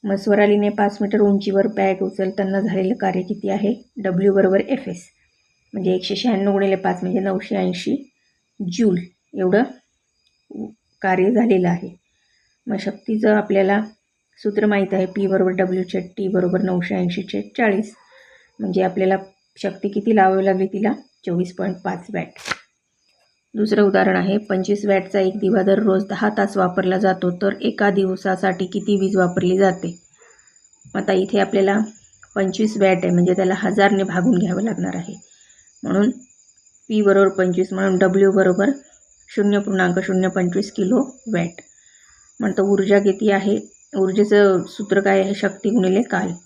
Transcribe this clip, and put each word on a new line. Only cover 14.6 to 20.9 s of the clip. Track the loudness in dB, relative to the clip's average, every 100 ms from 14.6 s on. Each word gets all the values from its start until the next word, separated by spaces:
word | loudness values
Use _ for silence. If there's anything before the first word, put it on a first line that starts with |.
| 0
माहीत | 2 0
आहे, | -2 -2
पी | -2 -2
बरोबर | 2 0
डब्ल्यू | 0 0 0 -4
छेद | -6 -8 -8
टी | -2
बरोबर | 0 0 0
नऊशे | 0 -2 -2
ऐंशी | -2 -2 -4 -8
छेद | -8 -8 -2
चाळीस. | 0 0 -4 -12 _ -20 _ _ _ _
म्हणजे | -4 0
आपल्याला | 0 0 0 0 -4 _ _ _
शक्ती | -10 -6 -6
किती | -4 2 4
लावावी | 4 4
लागली | 2 0 -2
तिला? | -2 -2